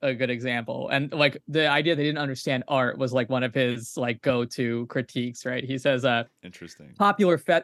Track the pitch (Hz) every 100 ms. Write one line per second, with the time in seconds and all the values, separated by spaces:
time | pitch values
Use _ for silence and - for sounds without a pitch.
0 | 139 123 127 120 127 120 113 - - 139
1 | 139 151 147 139 - 156 147 147 156 151
2 | 147 151 143 127 147 131 - 139 127 -
3 | 131 127 120 127 123 135 123 117 113 -
4 | 120 110 139 123 120 - 120 117 120 135
5 | 120 127 123 123 127 127 131 135 143 131
6 | 127 117 117 _ 92 - 85 - 76 92
7 | 202 202 185 156 - 170